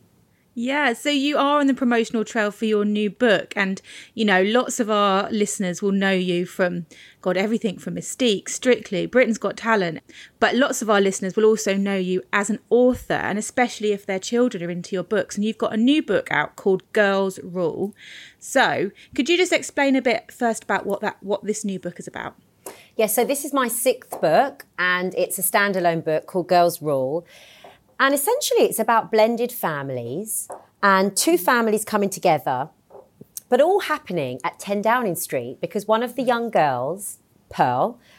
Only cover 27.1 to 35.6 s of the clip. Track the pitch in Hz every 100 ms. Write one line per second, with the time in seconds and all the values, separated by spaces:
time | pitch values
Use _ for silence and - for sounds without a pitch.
27.1 | 160 - - - - - - _ - 269
28.1 | 277 339 508 - 466 226 - 220 226 220
29.1 | 220 220 233 240 - 185 147 139 123 120
30.1 | 147 220 - - - _ _ 202 190 196
31.1 | 196 - 339 349 247 226 208 - 208 196
32.1 | - 185 151 151 127 151 _ _ - -
33.1 | - - - - 247 320 392 - 302 -
34.1 | 175 131 127 170 - - 202 214 247 226
35.1 | 165 - 143 120 -